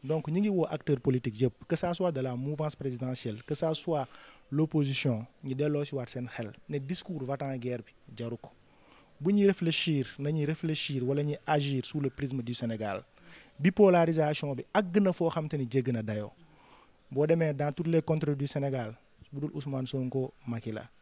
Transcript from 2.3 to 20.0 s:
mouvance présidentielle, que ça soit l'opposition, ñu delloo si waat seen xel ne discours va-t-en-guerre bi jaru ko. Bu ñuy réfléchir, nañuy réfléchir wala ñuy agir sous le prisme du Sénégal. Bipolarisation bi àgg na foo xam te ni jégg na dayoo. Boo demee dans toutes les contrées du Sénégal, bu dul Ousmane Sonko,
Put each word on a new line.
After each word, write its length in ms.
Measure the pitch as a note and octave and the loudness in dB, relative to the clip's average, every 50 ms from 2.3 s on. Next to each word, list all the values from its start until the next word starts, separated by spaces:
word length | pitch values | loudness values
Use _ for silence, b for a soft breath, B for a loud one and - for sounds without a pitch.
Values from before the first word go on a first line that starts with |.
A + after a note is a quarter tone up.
| B2 | -4
mouvance 400 | B2 C3 C#3 D3+ D3 D#3 D3+ D3 | -4 -4 -4 -4 -2 -4 -6 -4
présidentielle, 680 | - C#3+ C3+ B2 A#2+ B2+ B2+ B2+ - - A#2+ G#2 A2 | -4 -6 -6 -4 -4 -4 -4 -4 -4 -4 -6 -6 -8
que 140 | - - D#3 | -6 -4 -2
ça 180 | C#3+ F3 D#3+ D#3+ | 0 0 0 -2
soit 340 | D#3 - - E3 D3 C3 B B B B B B B B _ | -2 -2 -2 -2 -2 -2 B B B B B B B B _
l'opposition, 720 | C#3 D3 D#3+ D#3 - D#3 D3 C3+ C3+ - - C#3 A#2+ G#2+ A#2 - _ _ - | 0 0 0 2 2 2 2 2 0 0 2 0 0 0 -4 -10 _ _ -8
ñu 120 | C#3 C3 | -8 -2
delloo 280 | C3 D3 D3+ D3 C#3+ D3 | -2 0 0 0 0 -2
si 120 | C#3 C#3+ | -4 -4
waat 140 | C3+ A#2+ - | -6 -6 -6
seen 180 | - B2+ B2 | -6 -8 -8
xel 240 | A#2+ - - A#2 G#2 - - - - | -8 -8 -8 -8 -8 -10 -14 -10 -6
ne 80 | D3 | -6
discours 460 | C#3+ C3+ C3+ F#3 - - - F3+ D3+ C3 | -6 -4 -4 -6 -6 -4 -6 -8 -6 -4
va-t-en-guerre 560 | B2 C#3 C#3 C#3+ C#3 C3+ B2+ A#2 B2 B2 A#2 | -6 -4 -4 -4 -6 -6 -4 -4 -4 -4 -6
bi 120 | A2 - _ - _ - A2 | -8 -12 _ -20 _ -20 -12
jaru 220 | A2 A#2 A#2 A#2 | -8 -6 -6 -6
ko. 140 | - - - - _ _ b b b b b b b b b b _ | -8 -10 -18 -20 _ _ b b b b b b b b b b _
Bu 100 | C#3+ F3 | 0 2
ñuy 140 | G3+ G#3 G3+ | 4 6 6
réfléchir, 600 | G3 F#3+ - F3 E3 D#3 - - E3+ D#3 C#3 C3 - - | 6 4 4 0 0 0 2 2 2 2 2 0 -2 -4
nañuy 280 | - C#3 D3 D#3 D#3+ D3 | -6 -4 -2 0 0 0
réfléchir 580 | C#3+ D#3+ - - D#3+ D#3 D3+ - - C#3+ C3 B2 | 0 0 -2 -2 -2 -2 -2 -2 -2 -2 -2 0
wala 180 | B2 C#3 D3 | 0 0 0
ñuy 160 | C#3+ D3 D3 - - | 0 0 -2 -4 0
agir 400 | - D#3 D3 C#3 C#3+ C#3 C3 A#2+ | 2 2 2 2 2 0 -2 -2
sous 140 | - - D3+ | -2 -4 -2
le 80 | C#3+ C3+ | -2 -2
prisme 320 | - - C#3+ C3 C3+ C3 | -2 -4 -6 -4 -4 -4
du 140 | A#2 A#2 A#2+ | -4 -4 -4
Sénégal. 480 | - B2+ A2+ A2+ G#2+ A2 G#2 G2 F#2+ - _ _ B B B B B B B B - | -2 -2 -2 -4 -2 -4 -4 -4 -6 -8 _ _ B B B B B B B B 2
Bipolarisation 960 | C#3 F3+ - - G#3 F#3+ F3+ F3 E3 D#3+ E3 D#3+ D#3 D3+ D3+ - - D3 C3+ | 2 2 6 8 8 8 10 8 6 4 4 2 2 2 0 -2 -4 -4 -4
bi 100 | A#2+ - _ _ | -6 -8 _ _
àgg 240 | G#3 G#3 F3+ E3+ G#3+ | 0 0 4 2 4
na 140 | G3+ F#3+ F3 | 4 4 2
foo 160 | - E3+ E3 | 2 0 0
xam 180 | - E3 D#3 | 0 -2 -4
te 100 | D3+ - | -2 -2
ni 100 | D3 C3 A#2 | -4 -4 0
jégg 220 | A#2+ C3+ B2 C3 B2 | 0 0 2 2 -2
na 80 | A2+ | -2
dayoo. 300 | A2 G#2+ G#2+ G#2+ G#2 G2+ - _ - B B B B B B B B B B B _ - | -2 -2 -4 -4 -4 -8 -12 _ -20 B B B B B B B B B B B _ -6
Boo 160 | C3+ C3 D3 | 0 0 4
demee 260 | D3+ E3 E3+ E3 D#3 D3 | 4 4 4 4 0 0
dans 180 | C3+ D3 D3 | 0 -2 -2
toutes 140 | D3 - E3 | -2 -2 0
les 160 | E3 E3 D#3+ | 2 2 2
contrées 340 | D#3 - D#3+ D#3 D#3+ D3 D3 | 4 2 0 0 2 0 0
du 120 | C3+ C#3+ | 0 -2
Sénégal, 480 | C#3 - D3 C#3 C#3 C3 C3 A#2 G#2+ A2+ - _ _ _ _ - - | -2 -2 -2 -2 0 -2 -2 -4 -6 -10 -14 _ _ _ _ -20 -14
bu 100 | - C#3 | -8 -6
dul 100 | C#3+ D3+ - | -6 -6 -6
Ousmane 320 | D3+ C3 C#3+ C3+ C3 C3 | -6 -6 -4 -4 -4 -4
Sonko, 480 | C3 - C3+ | -4 -4 -4